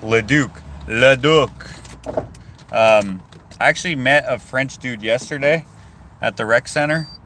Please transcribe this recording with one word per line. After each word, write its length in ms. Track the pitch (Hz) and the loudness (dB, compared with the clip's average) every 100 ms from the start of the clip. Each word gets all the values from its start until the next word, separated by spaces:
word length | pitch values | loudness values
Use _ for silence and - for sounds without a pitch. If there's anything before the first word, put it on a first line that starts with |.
Leduc. 500 | 110 113 104 135 131 - - - - | 2 0 2 0 0 -6 -18 -16 -6
Leduc. 640 | 113 127 135 143 156 123 - - - - - - - - - - - - | 4 4 6 4 4 2 -4 -18 -18 -20 -16 -10 -10 -10 -18 -20 -20 -6
Um, 500 | 113 110 107 101 92 - - - - | 2 4 4 2 -10 -14 -20 -20 -2
I 80 | 131 | 0
actually 280 | 156 185 | 0 -4
met 300 | 147 127 147 127 | -2 2 2 0
a 120 | 120 | -6
French 380 | - 131 135 - | -4 -4 -4 -8
dude 240 | 127 117 | -10 -8
yesterday 640 | 110 120 - 147 143 160 - - - - - - | -2 -2 -2 -2 0 0 -2 -20 -20 -20 -20 -6
at 160 | 113 - | -6 -4
the 80 | |
rec 220 | 110 117 - | 0 0 0
center. 400 | 151 147 160 156 - | -4 -2 -2 -6 -16